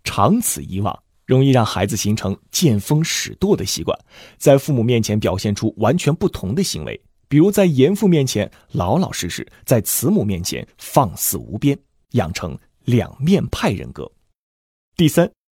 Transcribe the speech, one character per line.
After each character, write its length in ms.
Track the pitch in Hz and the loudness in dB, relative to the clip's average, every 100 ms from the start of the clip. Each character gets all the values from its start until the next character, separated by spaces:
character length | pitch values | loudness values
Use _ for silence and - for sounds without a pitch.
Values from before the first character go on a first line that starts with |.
长 360 | - - 104 233 | -10 0 2 2
此 220 | - - | 0 -6
以 160 | 73 92 | -8 -6
往， 180 | 101 - _ _ - | -6 -8 _ _ 0
容 180 | 131 | 2
易 60 | 139 | 4
让 160 | 127 107 | 4 2
孩 180 | - | 0
子 120 | 98 110 | -2 -2
形 180 | 101 | -2
成 240 | 107 95 101 _ | -2 -4 -8 _
见 260 | - 156 104 | 0 2 2
风 240 | - 151 | 0 -2
使 320 | 165 - - | -2 -4 -8
舵 220 | - 196 185 | -4 0 0
的 100 | - | -2
习 160 | - | -6
惯， 160 | 82 - _ - - _ | -4 -6 _ -20 -20 _
在 180 | - 139 | 4 4
父 160 | - | 4
母 80 | 131 | 0
面 220 | 113 120 | 2 0
前 160 | 110 107 | 0 0
表 180 | 107 95 | 0 -2
现 160 | 107 | -2
出 220 | 101 110 - | -2 -2 0
完 200 | 113 175 | 0 2
全 160 | - | 0
不 140 | 165 202 | 0 -2
同 260 | - 92 | -2 -4
的 80 | 139 | -2
行 220 | 190 - | -2 -4
为， 180 | 65 57 _ _ _ | -8 -12 _ _ _
比 100 | 143 | 4
如 140 | 185 | 4
在 140 | 208 | 4
严 320 | 190 131 139 196 | 4 4 4 4
父 100 | 208 | 2
面 180 | 165 | 4
前 240 | 135 - 101 - _ | 2 -2 -4 -8 _
老 260 | - 90 143 | -4 0 0
老 140 | 190 | -2
实 180 | - 87 | -6 -8
实， 160 | - - _ | -8 -12 _
在 160 | - 117 | 0 0
慈 280 | 95 - 117 | 0 -2 0
母 140 | 208 | 0
面 180 | 104 92 | 0 -4
前 240 | 92 64 - _ | -6 -8 -10 _
放 340 | - - 113 - | -2 0 0 -2
肆 200 | - 80 | -6 -6
无 220 | 58 92 | -8 -4
边， 180 | 143 139 _ _ _ | -2 -2 _ _ _
养 200 | 117 85 | -4 -4
成 240 | 92 85 67 _ _ | -6 -10 -12 _ _
两 280 | - 117 90 - | -2 0 -2 -4
面 240 | 147 190 127 | 0 0 0
派 240 | - 208 | -4 -4
人 180 | 101 62 | -4 -8
格。 180 | 65 - - _ _ _ _ _ _ _ - | -14 -16 -18 _ _ _ _ _ _ _ 0
第 120 | 160 | 2
三， 200 | - 175 - _ | 4 0 -4 _